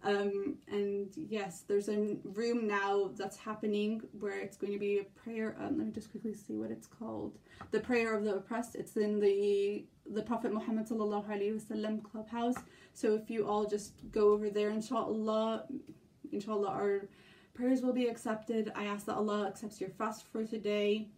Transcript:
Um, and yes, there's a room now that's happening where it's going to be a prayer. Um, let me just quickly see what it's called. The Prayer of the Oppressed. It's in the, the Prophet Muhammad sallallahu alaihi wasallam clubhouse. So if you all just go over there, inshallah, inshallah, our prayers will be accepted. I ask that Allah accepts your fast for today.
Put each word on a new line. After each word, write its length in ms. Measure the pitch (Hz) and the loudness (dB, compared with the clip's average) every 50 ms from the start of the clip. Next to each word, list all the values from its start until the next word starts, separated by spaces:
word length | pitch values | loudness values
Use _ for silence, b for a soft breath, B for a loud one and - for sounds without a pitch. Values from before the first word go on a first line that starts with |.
| - | 2
Um, 520 | 202 208 202 202 202 202 196 196 - - - - | 2 2 4 2 2 0 0 -2 -2 -4 -6 -8
and 440 | - 202 202 202 202 202 202 202 196 - - - 208 | -4 -2 0 0 0 0 -2 -2 -4 -6 -10 -8 -4
yes, 340 | 214 214 202 190 175 - - - | -2 -4 -4 -4 -6 -12 -4 2
there's 200 | 202 202 208 220 | 2 2 2 2
a 280 | 214 208 208 214 208 - - | 2 2 2 0 0 -4 -6
room 420 | - 190 208 233 233 240 240 226 | -8 -4 -2 0 2 2 2 2
now 460 | 208 208 202 196 196 202 202 196 185 - | 2 2 2 2 4 4 4 2 2 -2
that's 220 | 208 196 196 - | -4 -6 -6 -6
happening 680 | - - 226 214 214 - 214 208 208 208 214 220 220 - - - 208 | -8 -8 -8 -6 -2 0 0 2 2 2 2 0 -2 -4 -10 -10 -6
where 180 | 208 208 196 196 | -4 -4 -4 -4
it's 160 | 196 196 196 | -6 -8 -8
going 160 | - - 202 202 | -6 -4 -4 -2
to 60 | 202 | -2
be 180 | 202 202 202 202 | 0 2 2 2
a 60 | 196 | 0
prayer. 500 | - - - - 226 226 220 220 220 214 - | -2 -12 -14 -12 -8 -4 -2 -2 -2 -4 -4
Um, 180 | 202 208 - - | -4 -2 -2 0
let 80 | 220 | -2
me 60 | 220 214 | -2 -4
just 180 | 233 214 - | -6 -10 -10
quickly 240 | - 208 - 233 208 | -12 -8 -6 -6 -6
see 200 | 214 - - 220 | -6 -8 -8 -6
what 180 | 107 220 214 220 | -4 -4 -4 -6
it's 160 | 220 - - | -8 -10 -18
called. 500 | - - 220 220 220 208 202 208 208 - B B B B B B | -14 -10 -8 -8 -6 -6 -6 -8 -8 -10 B B B B B B
The 80 | - 214 | -2 -2
Prayer 340 | 214 - 254 240 226 226 220 | 0 2 2 2 2 2 0
of 120 | 214 208 | 0 2
the 100 | 214 196 | 2 0
Oppressed. 400 | 196 196 - 233 226 240 - - | 0 -2 -2 -4 -4 -4 -4 -6
It's 220 | - - - - | -10 -10 -4 0
in 240 | 226 214 208 208 208 | 0 2 2 4 4
the, 640 | 208 202 196 196 202 208 202 - 202 202 208 208 - - _ - _ - | 6 6 6 6 4 4 4 4 4 2 0 -2 -6 -10 _ -20 _ -6
the 120 | 208 214 214 | -4 -4 -2
Prophet 300 | - 240 226 - 233 202 | 0 -2 0 0 0 0
Muhammad 360 | 220 220 247 220 220 220 - | 0 0 0 0 -2 0 0
sallallahu 400 | 240 220 214 208 208 208 208 208 | 0 0 0 0 0 -2 -2 -2
alaihi 240 | 214 202 202 202 220 | -2 0 0 0 0
wasallam 480 | 214 220 - 226 214 214 214 214 214 - | -2 -4 -4 -4 -2 -2 -2 -2 -4 -4
clubhouse. 540 | - - 214 220 220 233 233 233 240 247 - - B B B B B B | -8 -10 -10 -10 -6 -4 0 0 0 0 0 -4 B B B B B B
So 200 | - - 226 214 | 0 2 2 2
if 160 | 214 220 - | 2 0 -2
you 160 | 226 226 208 | 0 0 2
all 180 | 202 208 208 208 | 2 2 2 2
just 280 | 208 208 208 202 - - - - - | 2 0 -2 -2 -4 -14 -16 -16 -2
go 220 | - 220 208 208 208 | 2 6 8 8 8
over 180 | 208 214 208 | 6 4 0
there, 200 | 202 208 208 208 | 0 2 0 2
inshallah, 960 | 214 220 214 - 254 226 - - 214 220 214 220 214 220 220 220 226 220 - - - - - - - - - - _ - _ - - | 0 -2 -2 0 0 0 0 0 0 0 0 2 2 2 2 2 0 -2 -4 -6 -8 -10 -10 -12 -20 -20 -20 -20 _ -18 _ -6 -6
inshallah, 380 | 208 208 214 220 202 202 196 | -6 -4 -2 0 0 0 0
our 380 | 190 196 202 202 202 202 202 - B B B B B B B B B | 0 0 2 2 2 0 -2 -6 B B B B B B B B B
prayers 260 | - 247 247 262 254 | -2 2 4 4 4
will 120 | 240 254 240 | 4 2 2
be 160 | 254 247 240 | 4 2 2
accepted. 640 | 226 - - 240 214 220 - - 233 220 214 208 - | 0 -2 -2 -2 -2 -2 -2 -2 0 0 0 0 -2
I 120 | - 208 | -4 -2
ask 200 | 202 208 208 202 | -2 -2 -4 -4
that 80 | - 214 | -4 0
Allah 320 | 208 214 214 208 208 208 | 0 2 2 2 2 0
accepts 340 | 190 190 - - 208 - - | 0 -2 -6 -10 -10 -6 -6
your 100 | 190 190 | -6 -6
fast 340 | 185 - 220 220 220 - - - - | -4 -4 -4 -4 -4 -6 -12 -8 -4
for 120 | 226 220 | -4 -2
today. 680 | 220 - 214 196 208 208 208 208 208 202 220 214 - - | -2 -4 -4 0 0 2 2 4 4 2 2 0 -6 -12